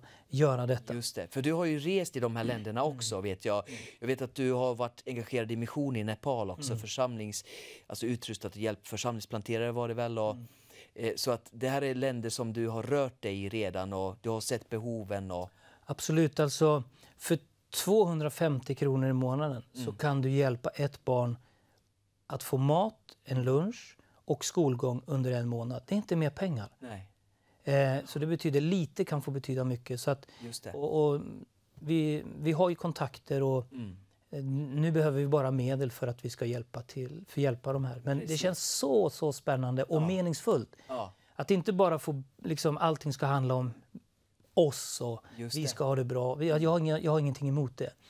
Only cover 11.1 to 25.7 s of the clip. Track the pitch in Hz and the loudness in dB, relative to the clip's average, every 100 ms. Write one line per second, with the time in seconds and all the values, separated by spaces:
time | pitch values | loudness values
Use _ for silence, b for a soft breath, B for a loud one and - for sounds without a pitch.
11.1 | - - 117 - 120 131 139 139 127 135 | -2 -2 -2 -4 -6 -2 0 0 -2 -2
12.1 | 123 113 120 117 110 113 113 110 143 131 | -2 -4 -4 -4 -2 -2 -2 0 2 0
13.1 | - 107 98 98 110 98 92 95 98 95 | -2 -6 -4 -4 -2 -2 -2 -4 -2 -2
14.1 | 92 113 113 - 117 - 110 120 117 101 | -4 -4 -2 -2 -4 -4 -6 -4 -6 -4
15.1 | 101 95 90 90 b b b b - - | -4 -4 -4 -6 b b b b -6 0
16.1 | 160 156 - 147 - 156 147 120 b b | 4 4 4 0 4 4 4 0 b b
17.1 | b - 170 - _ _ - - 214 180 | b 0 0 -2 _ _ -4 4 6 6
18.1 | 160 151 - 165 135 - 135 143 135 131 | 4 0 2 2 2 -2 0 2 4 4
19.1 | 131 127 131 151 123 - - 117 101 151 | 4 2 0 -2 -4 -10 -8 -6 -2 0
20.1 | 139 131 139 135 120 - - 143 - - | 2 2 4 4 2 -4 -2 -2 -2 -2
21.1 | 123 120 120 b b b b b _ _ | 0 0 -2 b b b b b _ _
22.1 | _ - 139 - 131 139 160 220 - - | _ -10 -10 -2 2 4 4 2 -2 -20
23.1 | - - 127 123 135 190 240 - - b | -18 -4 -2 2 2 2 -4 -12 -20 b
24.1 | b - - - - 147 123 127 123 - | b -4 -4 -2 2 4 4 0 -2 -2
25.1 | 139 127 123 120 117 117 | 0 2 0 0 -2 -4